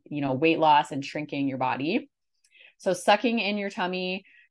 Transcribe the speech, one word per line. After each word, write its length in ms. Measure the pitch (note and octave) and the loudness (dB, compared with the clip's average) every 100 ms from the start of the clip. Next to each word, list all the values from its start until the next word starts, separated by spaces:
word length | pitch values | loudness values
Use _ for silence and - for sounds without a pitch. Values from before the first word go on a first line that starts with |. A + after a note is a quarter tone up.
| - | -8
you 160 | D3 | -4
know, 120 | C#3 | -2
weight 260 | B2+ D#3+ D3+ | 2 2 4
loss 320 | D#3 D3 D#3 | 6 4 4
and 120 | C#3 | -6
shrinking 440 | C#3 D3+ D3+ C#3+ C#3 | -8 -8 -6 -2 -2
your 100 | C3 | 0
body. 500 | B2+ A#2+ D3 B3 - _ _ _ _ _ - _ | -2 -2 -2 -4 -6 _ _ _ _ _ -20 _
So 160 | G3 | -2
sucking 460 | F3+ - G#3 A#3+ A#3 | 0 4 4 4 0
in 180 | G3 G#3 | -2 -4
your 140 | G3+ | -6
tummy, 520 | G3+ F3+ F#3 F#3 F#3+ _ _ _ | -6 -4 -4 -6 -6 _ _ _